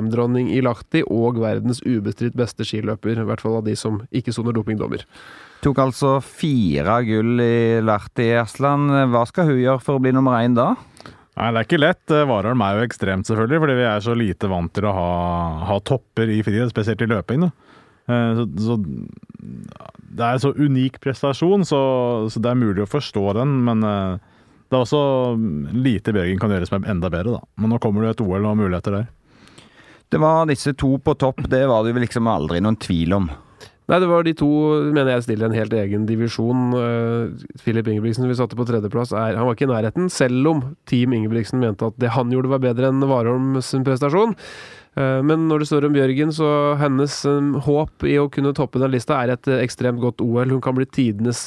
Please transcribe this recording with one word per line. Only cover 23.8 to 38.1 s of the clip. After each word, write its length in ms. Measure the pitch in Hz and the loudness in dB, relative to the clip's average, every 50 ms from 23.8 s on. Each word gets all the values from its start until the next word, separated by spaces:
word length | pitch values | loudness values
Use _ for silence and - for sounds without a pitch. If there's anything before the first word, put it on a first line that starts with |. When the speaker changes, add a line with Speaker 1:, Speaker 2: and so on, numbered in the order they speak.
| 110 107 | 2 0
Speaker 3:
eh, 500 | 104 101 95 92 90 95 - _ _ _ _ _ _ _ _ _ | 0 0 -2 -2 -4 -6 -10 _ _ _ _ _ _ _ _ _
det 100 | 131 131 | 0 0
er 60 | 120 | 2
også 200 | - 151 147 143 139 135 131 127 123 117 113 110 101 76 73 71 73 92 | 2 2 0 2 2 2 0 0 0 0 -2 -2 -2 -4 -4 -6 -4 -4
lite 400 | 123 131 135 110 92 - 110 104 | 0 0 0 0 0 -2 -2 0
Bjørgen 240 | 101 87 90 95 95 117 | 0 0 0 0 0 0
kan 100 | 104 101 | 0 0
gjøre 140 | 90 90 - | -2 -2 -2
som 80 | - 98 | -4 -4
er 140 | 95 - 101 | -4 -4 -4
enda 180 | 87 87 90 | -2 -2 -2
bedre, 300 | 80 82 92 120 117 - | -2 -2 -2 -4 -4 -6
da. 140 | - - _ - | -8 -12 _ -4
Men 160 | 110 110 226 | -2 0 0
nå 80 | - - | 0 0
kommer 220 | 113 101 104 110 | 0 0 0 0
det 80 | 110 110 | -2 -2
jo 60 | - | -2
et 80 | 113 92 | -2 -2
O 80 | 90 98 | -2 -2
L 140 | 104 107 107 | -2 0 0
og 80 | 107 | 0
muligheter 400 | 104 92 90 87 - 107 101 101 | 0 0 -2 -2 -4 -4 -4 -4
der. 80 | 117 - - _ _ _ _ _ - - - - - - _ - - - - - _ _ - | -6 -8 -12 _ _ _ _ _ -20 -20 -20 -20 -20 -20 _ -20 -20 -20 -20 -20 _ _ 0
Speaker 2:
Det 80 | 151 156 | 2 2
var 220 | 156 160 160 165 | 4 4 4 2
disse 300 | 156 139 - - 147 131 - | 2 0 0 -2 -4 -2 0
to 140 | 143 135 135 131 - | 0 0 0 2 0
på 140 | 156 139 - | -2 0 2
topp, 300 | 139 131 - - - - | 0 -2 -2 -2 -4 -2
det 140 | 131 131 135 135 120 | 0 2 2 4 4
var 100 | 110 110 | 2 2
det 140 | 117 120 | 2 0
jo 80 | 123 120 | 0 -2
liksom 260 | 117 - 123 117 113 | -2 -2 -2 0 0
aldri 320 | 107 78 73 82 85 87 98 | 0 0 0 -2 0 0 2
noen 160 | 107 110 - | 0 0 -2
tvil 380 | - - 92 82 82 82 98 | -2 -2 0 0 2 2 2
om. 160 | 101 95 78 73 - - - _ _ - - - _ _ | 0 0 -2 -4 -10 -16 -20 _ _ -20 -20 -20 _ _
Speaker 1:
Nei, 140 | - - 180 | 0 2 2
det 60 | 185 175 | 4 4
var 140 | 170 170 170 | 2 2 2
de 80 | 165 156 | 0 0
to, 140 | - 151 147 151 151 151 151 151 151 147 147 151 | 0 0 2 2 2 2 2 2 2 0 2 2
mener 140 | 147 135 131 123 | 2 2 2 2
jeg, 120 | 123 117 | 0 0
stiller 240 | 120 110 104 113 113 | -2 -2 0 0 0
en 60 | 113 113 | 0 0
helt 160 | 107 107 117 | 0 0 0
egen 300 | 110 101 98 104 104 107 107 | -2 0 0 -2 -2 0 0
divisjon. 640 | 113 110 117 113 - - 113 117 123 127 127 123 123 | 0 0 -2 -2 -2 -2 0 0 0 0 0 0 0
Eh, 720 | 123 120 117 117 117 117 117 117 117 117 82 - - - - - - | 0 0 0 0 -2 -2 -2 -2 -2 -4 -4 -8 -10 -16 -18 -20 -6
Filip 300 | - 123 113 113 107 113 107 | -4 -2 0 0 0 0 -2
Ingebrigtsen, 320 | 107 107 117 | 0 0 -2